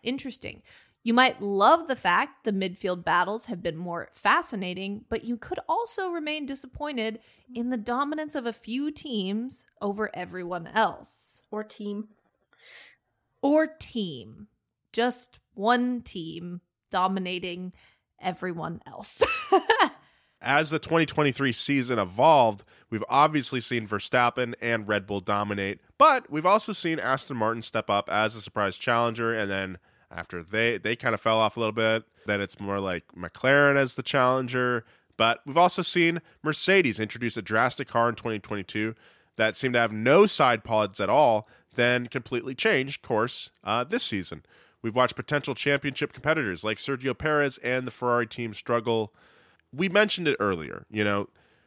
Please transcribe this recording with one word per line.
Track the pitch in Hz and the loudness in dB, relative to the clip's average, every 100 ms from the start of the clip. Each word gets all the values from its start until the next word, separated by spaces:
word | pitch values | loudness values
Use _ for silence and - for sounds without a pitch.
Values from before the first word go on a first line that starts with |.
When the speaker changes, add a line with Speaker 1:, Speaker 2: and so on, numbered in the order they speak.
Speaker 1:
interesting. | 226 262 269 - - - _ - _ _ | -4 -6 -6 -8 -10 -14 _ -20 _ _
You | 220 | 2
might | 233 254 - | 6 6 2
love | 202 196 214 330 330 | -2 4 6 6 2
the | 262 | -2
fact | 180 175 277 - | 2 2 0 -4
the | - | -4
midfield | 196 190 185 190 180 170 | -2 -2 -4 -4 -2 0
battles | 175 175 220 - | 2 2 -2 -4
have | 175 | -4
been | 175 160 | -6 -6
more | 180 170 - | -6 -8 -10
fascinating, | - 202 302 330 214 185 180 196 208 - | -2 2 4 2 -2 -6 -6 -8 -8 -6
but | 226 | -6
you | 233 240 | -4 -8
could | - 370 - | -6 -8 -2
also | 359 466 - 381 | -2 -2 -2 -4
remain | 339 302 302 277 | -4 -4 -6 -6
disappointed | 269 262 - 294 262 220 220 _ _ _ 247 | -6 -8 -8 -6 -4 -4 -6 _ _ _ -6
in | 240 | -4
the | 254 | -4
dominance | 208 240 285 302 302 302 | -2 -2 -2 -4 -6 -6
of | 233 | -6
a | |
few | 220 - 247 294 | -8 -6 -4 -4
teams | 302 302 220 185 208 254 - - - | -6 -6 -4 -2 -4 -4 -8 -10 -8
over | 202 202 220 | -6 -4 -6
everyone | - 180 180 175 175 165 | -6 -10 -10 -8 -8 -4
else. | 220 202 - - - - - - | 0 0 0 -4 -2 -2 -8 -10
Speaker 2:
Or | 214 | -10
team. | 214 - 208 202 214 _ _ _ _ _ - - - _ _ _ _ - | -8 -10 -8 -8 -10 _ _ _ _ _ -20 -20 -20 _ _ _ _ -4
Speaker 1:
Or | 277 302 311 | 2 2 2
team. | 311 - 233 190 131 104 - 208 _ _ _ _ | -4 -8 -6 -6 -8 -16 -20 -20 _ _ _ _
Just | - 240 233 - - _ | 0 2 2 0 -8 _
one | - 208 240 247 247 | -4 2 2 2 -4
team | - 190 160 170 175 175 _ _ - | -8 -10 -10 -10 -12 -14 _ _ -6
dominating | 190 185 190 180 180 180 175 180 - _ _ _ _ | -2 0 0 -4 -6 -8 -10 -12 -16 _ _ _ _
everyone | 185 175 185 170 160 165 - | -8 -6 -8 -8 -8 -10 -14
else. | - 208 - - 1077 - 392 - 453 330 | -2 4 4 4 0 4 4 4 2 2
<laughs> | - _ _ _ _ | 0 _ _ _ _
Speaker 3:
As | 120 143 156 | 2 2 2
the | 156 | -2
twenty | - 165 156 | 0 2 2
twenty-three | - 147 127 135 | 2 0 2 0
season | 117 - 139 123 117 | 0 0 0 0 0
evolved, | 92 98 147 151 117 101 - _ - | 0 4 6 8 6 2 -12 _ -8
we've | 110 104 | -6 0
obviously | 131 156 151 120 127 | 4 4 2 -2 -4
seen | - 120 107 | -2 -4 -2
Verstappen | 104 - 127 120 127 120 120 | -4 0 2 2 2 -4 -4
and | 117 113 104 | -2 -2 0
Red | 104 95 | -2 -2
Bull | 101 | -6
dominate, | 92 101 104 101 98 - _ - | -2 -2 -2 -4 -4 -8 _ 4
but | 302 262 - | 6 4 -2
we've | 147 170 | -2 4
also | 202 - | 4 2
seen | 196 170 156 | -4 -4 -2
Aston | 113 135 - 127 | -2 -2 -2 -2
Martin | 110 113 | -2 -2
step | 113 113 - | -4 -6 0
up | 101 - | -2 0
as | 101 110 113 | 0 0 -4
a | |
surprise | - 107 98 - | -8 -2 -2 -2
challenger, | - 117 117 113 113 | 0 2 2 0 -2
and | 113 101 | -2 -2
then | 98 95 87 _ _ _ | -2 -4 -8 _ _ _
after | 85 85 87 | -14 -12 -12
they, | 82 107 117 104 | -6 0 0 0
they | 104 120 | -2 -2
kind | 127 | 0
of | 110 | 0
fell | 113 113 | 2 4
off | 110 - | 2 0
a | |
little | 110 | -4
bit, | 110 110 110 - _ - | 0 2 0 -4 _ -4
then | 104 | -4
it's | 98 - | -4 -6
more | 101 98 | -4 -4
like | 95 87 - - | -2 -6 -8 -12
McLaren | 87 - 131 143 143 139 | -12 -2 2 6 6 4
as | 131 | 0
the | - | -2
challenger. | - 143 127 131 127 127 123 120 - _ _ - | -2 2 4 2 -2 -2 0 -2 -6 _ _ 0
But | 113 117 - | 2 2 0
we've | 147 | 4
also | 175 - | 4 4
seen | 170 180 170 170 - _ | 0 2 2 0 -6 _
Mercedes | 156 151 - 190 147 104 | -4 0 4 4 4 0
introduce | 107 113 117 113 | -4 -4 -4 -4
a | |
drastic | 95 110 123 - 139 | -2 2 2 0 -2
car | - 117 | 2 2
in | 113 | 0
twenty | 120 107 | -6 -6
twenty-two | - 104 92 107 110 113 _ _ _ - | -6 -10 -6 -4 -4 -6 _ _ _ 0
that | 110 - | 0 2
seemed | 131 | 0
to | 120 | 2
have | 113 | 2
no | 107 117 165 208 | 2 6 6 6
side | - 135 113 | 6 4 2
pods | - 110 104 - | 0 0 0 0
at | 98 | 2
all, | 135 139 107 - _ _ - | 4 6 4 -2 _ _ 0
then | 120 123 123 | 2 2 -2
completely | 131 - 127 127 131 | -8 -6 -6 -6 -2
change | 220 160 135 - | 0 2 0 -8
course, | - 110 120 - - _ | -4 -2 -2 -4 -12 _
uh, | 95 113 | -4 -2
this | 127 233 | -2 -2
season. | - 101 85 76 _ _ _ _ | -2 -4 -6 -12 _ _ _ _
We've | 113 113 | -4 2
watched | 123 - | 0 0
potential | - 147 139 | -2 -2 -2
championship | 123 143 143 143 127 147 | -2 0 0 -2 -6 -8
competitors | - 147 160 113 87 | -4 -2 0 -2 -4
like | 107 110 | -4 -4
Sergio | - 131 131 123 | -4 -4 -4 -2
Perez | 156 151 143 - | 0 2 0 -2
and | 120 127 127 | -4 -2 -4
the | |
Ferrari | - 123 120 117 | -4 0 0 0
team | - 117 | -6 -8
struggle. | 104 - 120 113 113 107 _ _ _ _ _ _ | -8 -2 -2 0 -2 -2 _ _ _ _ _ _
We | 131 190 | -4 0
mentioned | 196 214 - 160 | 2 2 2 0
it | - | 2
earlier, | 101 87 73 50 - | 0 0 -4 -12 -8
you | 107 | -2
know, | 104 101 - _ _ _ | 0 0 -2 _ _ _